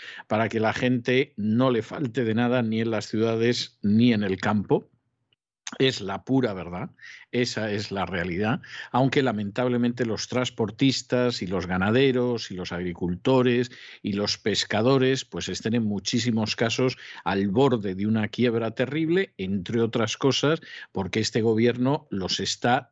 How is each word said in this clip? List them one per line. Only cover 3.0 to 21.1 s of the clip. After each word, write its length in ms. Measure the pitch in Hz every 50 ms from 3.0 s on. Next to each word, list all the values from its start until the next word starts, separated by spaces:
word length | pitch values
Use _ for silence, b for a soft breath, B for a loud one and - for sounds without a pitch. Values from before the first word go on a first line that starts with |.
| 101
ciudades 720 | - - 107 113 113 113 113 113 120 120 - - - _ _
ni 320 | - 104 104 110 120 123 117
en 80 | 104
el 160 | 104 95 95 90
campo. 500 | - 104 107 104 95 - 143 - - _ _ _ _ _ _ _ _ _ _ _ _ _ _ _ _ - - -
Es 240 | 135 135 120 -
la 200 | 101 95 98 98
pura 300 | - - 131 135 123 113
verdad, 380 | 101 92 82 87 87 90 123 - - B B B B B B B
esa 400 | - 120 123 117 - 113 107 110
es 200 | 104 104 104 -
la 120 | 98 98 92
realidad, 560 | 87 92 90 87 92 85 90 104 110 123 - B B B B B B
aunque 320 | - 120 135 131 - 143
lamentablemente 840 | 135 127 107 107 104 101 101 - 123 127 123 120 120 120 120 123 127
los 240 | 113 104 98 - -
transportistas 1120 | 113 127 127 123 - - 113 101 - - 139 135 127 - - - - 123 123 123 120 -
y 60 | 107
los 200 | 87 98 92 85
ganaderos 840 | 87 92 92 92 104 110 127 139 135 123 127 123 123 120 110 - -
y 40 | 98
los 180 | 90 90 -
agricultores 1000 | 87 87 90 90 85 - 92 87 90 87 - 131 131 127 123 127 120 123 123 123 B B B B B B
y 100 | - 104
los 240 | 98 101 104 104 -
pescadores 880 | - _ 110 101 - - - - 104 110 127 139 135 127 131 135 131 -
pues 240 | - - 85 87 -
estén 240 | 92 - - 113
en 120 | 110 120 113
muchísimos 720 | 104 104 98 - - - 120 113 120 110 113 113 113 -
casos 420 | - 120 113 - - 127 131 - B B B B B B
al 240 | 92 101 98 98 104
borde 460 | 92 120 139 139 127 113 95 101 92
de 120 | 95 101
una 220 | 107 113 113 107 104
quiebra 440 | - - 120 123 113 117 113 110
terrible, 600 | 113 - 127 120 139 160 160 156 170 185 196 - _ -
entre 420 | 95 92 98 101 90 - 107 120
otras 380 | 113 113 - 120 113 107 - -
cosas 420 | - 139 123 - - 143 160 160 B B B B B B
porque 280 | _ 95 95 90